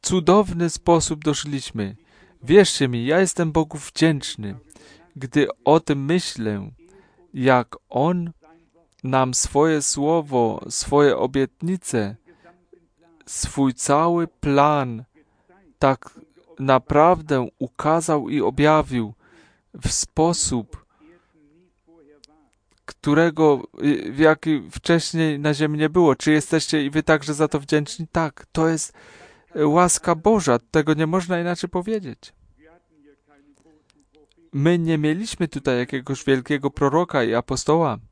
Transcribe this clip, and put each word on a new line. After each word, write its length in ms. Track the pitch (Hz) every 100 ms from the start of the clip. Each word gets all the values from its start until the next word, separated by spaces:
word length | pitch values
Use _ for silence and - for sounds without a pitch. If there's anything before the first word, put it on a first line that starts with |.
cudowny 680 | - 185 160 196 190 170 170
sposób 540 | - - 170 - 151
doszliśmy. 720 | 151 147 147 139 - 117 101 110 _ _ _ _
Wierzcie 460 | 123 185 185 - 135
mi, 180 | 120 120
ja 140 | 165
jestem 320 | 185 - 165
Bogu 260 | 156 156 151
wdzięczny, 800 | - - 165 147 - - 101 107 _ _ - - - -
gdy 320 | 127 147 139 -
o 160 | - 160
tym 240 | - 143
myślę, 680 | 139 160 - - 110 104 101 - _ _ _ _ _
jak 420 | 143 127 127 117 - _
On 440 | 123 151 180 170 - _ 160 _ _ _ _
nam 300 | 131 135 127
swoje 480 | 123 - 139 160 156
słowo, 840 | 139 - 143 165 147 127 117 98 -
swoje 480 | - - 143 143 -
obietnice, 1000 | 127 139 131 _ 160 185 - 120 101 113 _ _ 175 _ _ _ _ _ _ _ -
swój 480 | - - - 135
cały 540 | 123 - 143 170 170 165
plan 760 | _ 147 139 151 147 127 110 117 _ _ _ _ _ 349 _
tak 420 | 135 135 - - _ _ _ -
naprawdę 920 | 135 131 - 147 165 175 151 139 120 _
ukazał 680 | 127 - 151 165 165 151 127
i 120 | 147
objawił 720 | 98 131 147 156 147 127 107 - _ _ _ _ _
w 180 | - -
sposób, 920 | - - - 165 165 - 127 104 - _ _ _ 175 _ _ 147 156 180 _ _ 165 143 147 139 151 147 _ _ _
którego, 760 | - - 151 151 170 156 156 135 - -
y, 280 | 147 143 -
w 60 | 135
jaki 520 | 156 156 160 147 80
wcześniej 680 | - - 170 - 165 160 143
na 160 | 147
ziemi 240 | 147 156 151
nie 120 | 151
było. 260 | 170 165 131
Czy 160 | -
jesteście 520 | 156 - 156 - 156
i 60 | 139
wy 120 | 147
także 320 | 151 156 143
za 140 | 147 156
to 120 | 151
wdzięczni? 460 | 143 151 147 - 160
Tak, 340 | - 160 - -
to 160 | - 160
jest, 240 | 160 - _ - - - _ _ 160
y, 100 | 151
łaska 480 | 160 180 - -
Boża. 440 | 165 208 220 156 120
Tego 360 | _ 160 151
nie 120 | 151 156
można 340 | 185 175 175
inaczej 300 | 170 175 180
powiedzieć. 600 | 180 185 220 185 - - _ _ _ 156 170 175 156 143 143 _ 143 147 135 160 151 _ _ _ _ _ _ _
My 260 | 143 151 175
nie 200 | 165 160
mieliśmy 500 | 151 165 220 - 170
tutaj 300 | 139 135 123
jakiegoś 460 | 123 135 123 135
wielkiego 460 | - 135 123 147 139
proroka 540 | - 139 151 175 139
i 100 | 113
apostoła 640 | 113 - 131 - 160 160 117 -